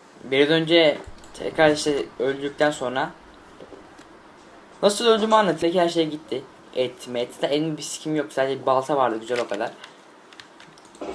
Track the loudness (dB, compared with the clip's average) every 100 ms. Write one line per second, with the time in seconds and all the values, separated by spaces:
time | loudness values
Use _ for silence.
0 | -20 -18 -2 2 4 4 4 4 4 2
1 | -6 -18 -18 -10 -6 4 4 4 0 -2
2 | -4 -4 -4 -2 -6 0 -2 0 -4 -4
3 | -6 -8 -20 -20 -20 -20 -20 -20 -20 -20
4 | -20 -20 -20 -20 -20 -20 -20 0 0 2
5 | 2 4 4 4 4 2 0 2 2 2
6 | -2 -4 -8 -10 -10 -20 -10 -4 -4 -4
7 | -10 -6 -6 -4 -2 0 -2 -6 -8 -10
8 | -4 -4 -4 -2 -2 -2 0 0 2 2
9 | 2 0 -4 -4 -4 -4 -6 -10 -20 -20
10 | -20 -20 -20 -20 -20 -20 -20 -20 -20 -16
11 | -14